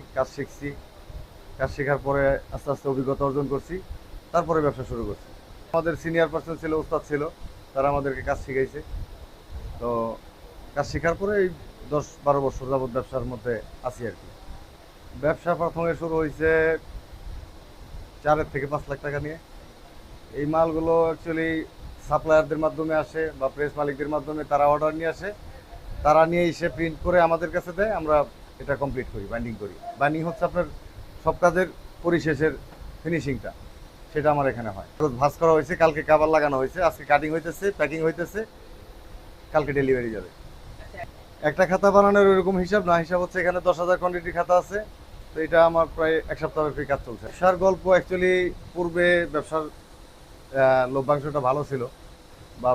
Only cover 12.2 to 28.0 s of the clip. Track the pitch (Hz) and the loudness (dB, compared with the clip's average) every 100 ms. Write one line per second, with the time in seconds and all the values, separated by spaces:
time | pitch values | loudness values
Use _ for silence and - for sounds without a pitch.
12.2 | 143 139 135 123 131 135 127 127 - 131 | 2 2 2 -2 -2 -2 -2 -4 -4 -6
13.2 | 123 120 120 113 - - 127 - 117 90 | -6 -6 -6 -6 -8 -10 -10 -8 -10 -10
14.2 | - - - - - - - - - 123 | -16 -20 -18 -18 -18 -20 -20 -20 -18 -4
15.2 | 147 - 170 165 165 160 170 156 165 160 | -2 -2 -2 -2 -2 -2 -2 -2 -2 -2
16.2 | 156 131 160 160 160 156 - - - - | -2 0 2 4 2 0 -6 -16 -16 -16
17.2 | - - - - - - - - - - | -14 -14 -14 -18 -20 -20 -16 -16 -16 -4
18.2 | 147 151 151 147 135 147 143 139 147 143 | 0 0 0 -6 -4 -6 -6 -8 -6 -6
19.2 | 147 160 - - - - - - - - | -8 -10 -16 -20 -20 -20 -20 -20 -20 -20
20.2 | - 127 147 156 165 160 165 165 165 160 | -12 -6 0 2 2 2 2 4 4 0
21.2 | 165 160 165 160 - - - - - 151 | -4 -2 -2 -2 -6 -12 -18 -14 -2 0
22.2 | 156 156 151 156 156 143 160 156 147 160 | 4 4 4 0 0 0 -2 0 -2 -4
23.2 | 160 143 131 135 147 139 147 139 147 151 | -6 -2 -4 -2 -4 -2 -4 -2 -4 -4
24.2 | 135 151 147 143 147 147 156 156 151 123 | -4 -8 0 4 4 4 2 0 -4 -4
25.2 | 185 208 - - - - - - 143 156 | -8 -12 -14 -18 -18 -16 -12 0 6 8
26.2 | 165 175 175 143 170 143 165 147 175 180 | 8 4 2 0 -4 -2 -4 -4 2 4
27.2 | 165 165 165 175 180 170 214 190 | 6 2 -2 -4 -4 -2 0 0